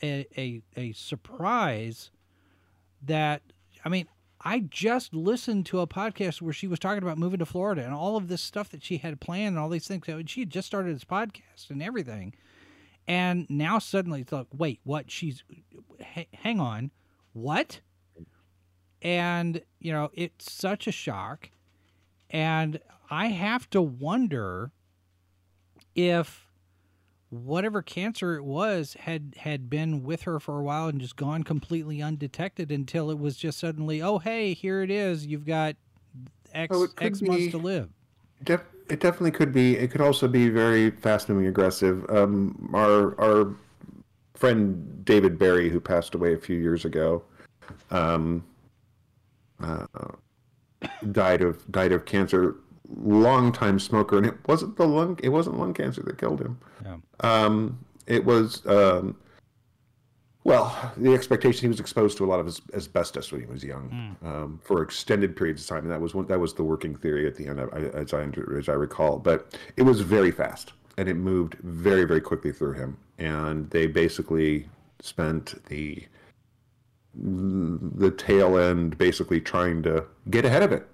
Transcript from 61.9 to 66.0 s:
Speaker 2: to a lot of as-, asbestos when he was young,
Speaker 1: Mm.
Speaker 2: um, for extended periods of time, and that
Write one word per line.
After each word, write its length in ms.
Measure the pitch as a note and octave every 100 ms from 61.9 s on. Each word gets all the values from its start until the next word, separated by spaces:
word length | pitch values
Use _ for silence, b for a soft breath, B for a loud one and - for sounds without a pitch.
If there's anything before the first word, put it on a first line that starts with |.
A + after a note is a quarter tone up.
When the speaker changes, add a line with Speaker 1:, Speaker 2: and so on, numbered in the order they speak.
| - G#2+ -
Speaker 2:
to 80 | F#2+
a 20 |
lot 140 | F#2
of 60 | E2
as-, 140 | E2 -
asbestos 580 | G2+ D#2+ F2+ E2 C#2+ -
when 80 | C#2+
he 80 | A#1
was 160 | C2
young, 540 | C#2 C2+ C2 A#2+ A2 F2+
Speaker 1:
Mm. 60 | E2
Speaker 2:
um, 320 | D2+ D2+ D#2
for 200 | - F#2
extended 560 | D#2+ - - G#2 G2 D#2+
periods 240 | E2+ D2
of 80 | -
time, 140 | D#2+
and 80 | D#2+
that 100 | E2